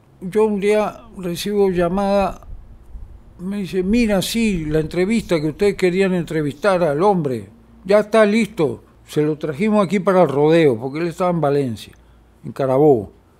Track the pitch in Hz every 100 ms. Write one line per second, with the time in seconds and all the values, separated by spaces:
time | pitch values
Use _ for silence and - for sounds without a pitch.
0 | _ _ 190 214 220 208 202 214 202 -
1 | 220 202 180 170 202 208 196 180 170 190
2 | 196 202 190 - - - - - - -
3 | - - - - 180 202 175 185 185 240
4 | 220 190 - 226 226 180 151 156 151 170
5 | 185 226 - 165 151 - 202 - 185 185
6 | 196 180 165 160 147 - 208 185 165 143
7 | 208 185 143 117 98 - - - 185 208
8 | 208 220 208 220 202 - 143 113 - _
9 | - 151 151 147 156 143 214 208 170 202
10 | 180 185 156 135 151 170 151 110 131 151
11 | 170 160 180 170 143 143 135 107 - -
12 | _ _ _ _ 139 - 135 131 151 120
13 | 92 - _ _